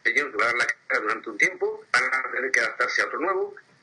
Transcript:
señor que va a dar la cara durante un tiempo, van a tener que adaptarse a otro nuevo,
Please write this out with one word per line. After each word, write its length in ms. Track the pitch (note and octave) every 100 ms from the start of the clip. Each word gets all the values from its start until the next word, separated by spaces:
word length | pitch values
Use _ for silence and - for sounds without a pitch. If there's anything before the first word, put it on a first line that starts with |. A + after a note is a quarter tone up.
señor 280 | - C#3 C#3+
que 60 | G2+
va 60 |
a 40 | A#2
dar 80 | A#2
la 120 | B2 - -
cara 140 | B2+
durante 280 | G#2+ A2+ A#2
un 80 | G#2
tiempo, 480 | F3+ F#3 G3+ - -
van 120 | - -
a 180 | - -
tener 200 | B2 C3
que 80 | B2
adaptarse 420 | A2+ - A#2+ -
a 20 | G2+
otro 140 | A#2+
nuevo, 360 | E3+ F#3+ G3+ - - _